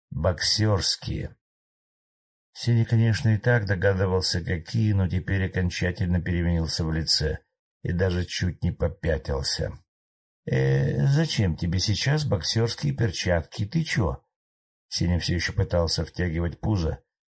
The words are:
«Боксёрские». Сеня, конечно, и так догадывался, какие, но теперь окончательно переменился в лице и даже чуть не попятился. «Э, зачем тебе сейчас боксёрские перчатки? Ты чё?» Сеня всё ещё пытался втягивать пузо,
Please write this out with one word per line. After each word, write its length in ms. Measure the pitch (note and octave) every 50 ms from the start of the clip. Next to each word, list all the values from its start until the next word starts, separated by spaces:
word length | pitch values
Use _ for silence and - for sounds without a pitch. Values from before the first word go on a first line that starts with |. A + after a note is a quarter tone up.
| _ - -
«Боксёрские». 1200 | C#2+ D#2+ F#2 F2 - - - - G#2 G#2+ G#2+ G2+ F2 - - - - - A2 - - - - - _ _ _ _ _ _ _ _ _ _ _ _ _ _ _ _ _ _ _ _ _ _ _
Сеня, 320 | - - - A#2+ A#2 A2+ A2
конечно, 460 | - A#2 A2+ A2+ A2+ G#2 - - A2+
и 80 | A2 G2+
так 280 | - B2 B2 A#2 G2+
догадывался, 720 | F#2 F#2+ F2 G2 G2+ G2 F#2 F#2+ F#2 F#2 F#2 - - - F2+ E2
какие, 480 | F2+ F2+ D#2+ E2 - - A2+ A2 G#2+
но 160 | G2+ G2 F#2 E2+
теперь 380 | F#2 F2+ - - G2+ F#2+ F#2
окончательно 760 | F2+ - F#2+ F2+ F2 - - F2+ F2 F2 - F#2 F2 F2+ F2
переменился 640 | E2+ F2+ F2 F2 E2+ E2+ E2+ E2 E2 D#2 - - E2
в 80 | D#2+
лице 480 | D#2+ D#2+ D2+ - - - D2+ D2 C#2 - _ _ _ _ _ _ _ _
и 100 | - -
даже 320 | F2+ E2+ G2 F#2 F2 F2+ F2
чуть 380 | - - - F#2+ F2+ - -
не 80 | - F2
попятился. 1000 | - - F2+ D#2+ - - - E2 D2+ C#2+ - - C#2+ C2+ C#2 - - - - - - - _ _ _ _ _ _ _ _ _ _ _ _ -
«Э, 580 | - C3 C3 - - C2+ C#2 - - - C2+ -
зачем 500 | C#3 C#3 D#3 E3 D3+ - - G2+ F2 D2+
тебе 240 | - F#2 E2+ E2+ F#2
сейчас 440 | - G#2+ G2 - - C3 D3 D#3 D3
боксёрские 720 | A#2+ G2+ D#2+ - - - A2 A2+ A2 - - - C#3+ -
перчатки? 720 | - A#2 G2 - - - F#2+ F2 E2 - - - - G#2+
Ты 160 | - - E3
чё?» 400 | D#3 - - - F#2 C#2 C2 - _ _ _ _ _ _ _ _ _ _ _ _ _ -
Сеня 300 | - - F2+ E2+ F2+ E2
всё 160 | - - F2+
ещё 180 | E2+ - -
пытался 520 | - G2+ F#2+ - F2+ E2+ E2+ E2+ - - D#2
втягивать 560 | - - - F2+ F2 D#2+ E2+ E2+ E2 C#2+ -
пузо, 420 | - G#2+ G#2+ F2+ D#2+ D2+ C2 - _ _ _ _ _ _